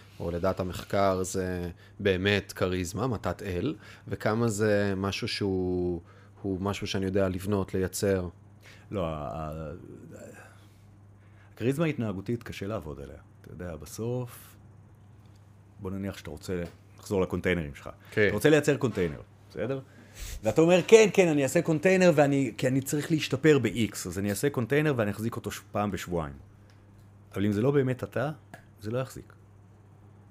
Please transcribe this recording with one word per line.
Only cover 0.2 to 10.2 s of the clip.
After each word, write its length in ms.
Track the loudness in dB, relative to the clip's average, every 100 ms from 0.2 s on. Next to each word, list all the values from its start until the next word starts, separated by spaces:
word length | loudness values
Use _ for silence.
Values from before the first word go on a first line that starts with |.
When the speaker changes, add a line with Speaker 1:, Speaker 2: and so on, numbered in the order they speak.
| -6
Speaker 1:
לדעת 280 | -2 -2 0
המחקר, 640 | -4 -6 -2 2 4 2
זה 460 | -2 -2 -2 -4 -6 -10 -18 -2
באמת 520 | 2 4 4 2 0
כריזמה, 560 | -4 -2 0 -4 -2 -2
מתת 360 | -2 -4 -4
אל, 320 | -4 -4 -4 -6 -14 -16 -10
וכמה 400 | -4 0 2 0
זה 460 | 2 2 4 2 0
משהו 300 | -2 -2 -4
שהוא, 760 | -2 0 0 0 0 0 -4 -8 -20 -20 -10
הוא 200 | -6 -2
משהו 260 | -2 -4 -4
שאני 180 | -4
יודע 240 | 0 2 2
לבנות, 440 | 0 -2 -2 0
לייצר? 540 | -2 -2 0 0 0 -2 -10 -20 -20 -20 -20 -8
Speaker 2:
לא, 160 | -4 -4
ה-, 220 | -4 -8
ה-, 380 | -8 -8 -8 -10 -12 -16 -18 -18 -18